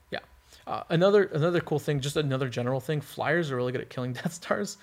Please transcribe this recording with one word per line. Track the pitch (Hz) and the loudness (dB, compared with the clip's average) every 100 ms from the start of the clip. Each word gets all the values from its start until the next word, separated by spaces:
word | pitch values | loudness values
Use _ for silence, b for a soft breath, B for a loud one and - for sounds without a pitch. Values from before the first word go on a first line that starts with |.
| _ | _
Yeah. | - - - B B - | -10 -10 -20 B B -8
Uh, | - - | -8 0
another, | 165 190 208 190 | 4 6 6 4
another | 151 160 175 | 2 2 0
cool | - 147 | 0 -2
thing, | 151 143 | 0 -2
just | 139 151 | 0 -2
another | 147 131 135 | 0 0 -2
general | 120 120 135 | -2 -2 -2
thing, | 127 151 | -2 -4
flyers | - - 117 165 160 | -4 -4 2 2 2
are | 127 | 0
really | 123 | 0
good | 127 | -2
at | - | -4
killing | - 123 | -6 -6
<laughs> | 123 | -2
Death | - | -4
Stars, | - - - 202 - | -6 0 0 0 -6